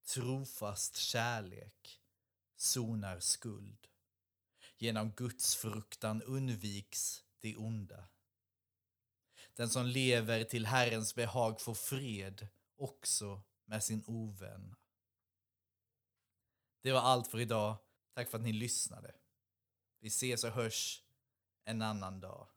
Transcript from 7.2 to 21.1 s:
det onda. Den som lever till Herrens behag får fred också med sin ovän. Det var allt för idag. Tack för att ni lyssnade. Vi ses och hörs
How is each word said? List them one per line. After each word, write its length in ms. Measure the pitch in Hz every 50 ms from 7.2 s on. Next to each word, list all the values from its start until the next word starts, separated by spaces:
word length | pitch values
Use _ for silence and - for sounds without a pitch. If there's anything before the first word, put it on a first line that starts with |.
| _ _ _ _
det 160 | - 107 110
onda. 520 | 110 110 113 113 107 98 92 98 98 95 90 _ _ _ _ _ _ _ _ _ _ _ _ _ _ _ _ _ _ _ _ _ _ _ _ _ - - - _
Den 140 | - 120 113
som 180 | - 131 123
lever 580 | 123 123 135 131 127 123 117 110 110 117 113 113
till 220 | - - 117 113
Herrens 480 | 107 131 127 123 120 113 113 110 - -
behag 460 | 120 117 107 - 123 117 113 110 -
får 140 | - 120 110
fred 760 | - - - 135 131 139 123 110 98 95 98 98 101 107 104 _ _ _ _ _
också 680 | - 143 131 - _ - - - - 107 101 98 101 101 _ _ _ _
med 200 | - 107 110 110
sin 200 | - 110 107 -
ovän. 680 | - 113 113 113 107 98 95 92 101 101 95 98 98 95 _ _ _ _ _ _ _ _ _ _ _ _ _ _ _ _ _ _ _ _ _ _ _ _ _ _ _ _ _ _ _ _ _ _ _ _ _ _ _ _ _
Det 120 | - 131
var 80 | 131 127
allt 300 | 120 127 131 123 113 -
för 100 | - 113
idag. 360 | 120 110 117 110 104 104 107 104 _ _ _ _ _ _
Tack 160 | _ 127 120 -
för 100 | - 113
att 60 | 113
ni 80 | 117
lyssnade. 600 | 107 107 117 123 - - - - - 104 104 104 - _ _ _ _ _ _ _ _ _ _ _ _ _ _ _ _ _
Vi 100 | 110 107
ses 360 | - - 127 127 120 117 -
och 80 | 113
hörs 520 | 95 127 117 110 - - - - - - _ _